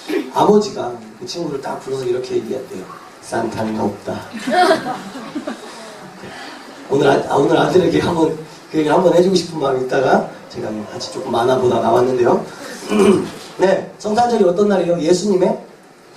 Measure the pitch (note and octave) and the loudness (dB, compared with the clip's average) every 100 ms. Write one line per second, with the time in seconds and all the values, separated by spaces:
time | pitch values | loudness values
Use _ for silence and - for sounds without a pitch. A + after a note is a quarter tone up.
0 | - - B2+ - F#3+ G#3 G3+ - - A#2 | -6 -4 -2 2 6 6 4 -6 -8 -8
1 | - - B2 E3+ D#3+ C3+ - - C3+ C3+ | -16 -16 -10 -6 -6 -6 -6 -8 -6 -4
2 | B2 A#2+ - A#2+ A2 G2+ - G2 F2 - | -2 -2 -2 -4 -2 -8 -8 -12 -14 -16
3 | - - - - A2+ A2+ A2 A2 G2+ - | -20 -18 -6 -4 -4 -4 -4 -2 -4 -4
4 | - G2 - A3+ - F4+ F4 D#4+ B3+ - | -8 -10 -10 -8 -2 2 4 2 -2 -10
5 | - C4+ A3 D#4 - A#3 G#4 - - - | -10 -14 -12 -10 -10 -12 -14 -18 -18 -18
6 | F#3+ - - - - - - - - C#3 | -18 -18 -16 -16 -16 -16 -18 -16 -2 2
7 | C#3 - - - - D#3+ D3+ F3+ - - | 4 4 2 0 2 2 4 4 4 2
8 | - E3 D#3 - - - - D#3 D3+ E3+ | 0 2 0 0 -12 -18 -4 0 2 4
9 | F3+ E3+ F3+ F3 - D#3 C3+ B2+ B2+ C#3 | 6 6 4 2 -2 -4 -2 0 0 0
10 | C3 G#3 - - - B2 A2+ G#2+ G#2+ B2 | 2 2 0 -12 -14 -10 -8 -8 -10 -10
11 | - A#2+ A2 A2+ B2 B2+ A#2+ A#2 A2+ B2 | -10 -8 -4 0 2 2 2 2 2 2
12 | B2 A#2+ A#2 - - - - - - G#3 | 2 2 2 2 -2 -14 -14 -12 -2 4
13 | G3+ F3 - - - - F#3+ F#3 - - | 6 4 0 -10 -12 0 2 2 -2 -8
14 | G#3 G#3+ A#3+ A3 F3+ F3 G#3 F#3 E3+ E3+ | -2 2 2 4 4 4 2 2 2 0
15 | D3+ F3 G#3 F3+ G3 - - - - - | 2 2 2 2 2 0 -8 -20 -20 -20
16 | - | -20